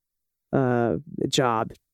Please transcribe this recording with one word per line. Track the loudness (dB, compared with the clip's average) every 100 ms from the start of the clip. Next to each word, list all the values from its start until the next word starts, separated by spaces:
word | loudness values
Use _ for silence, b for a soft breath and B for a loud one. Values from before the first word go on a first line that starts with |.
| _ _ _ _ -4
uh, | 0 2 2 0 -2 -6 -6 -2
job | 2 2 2 -2 -8 _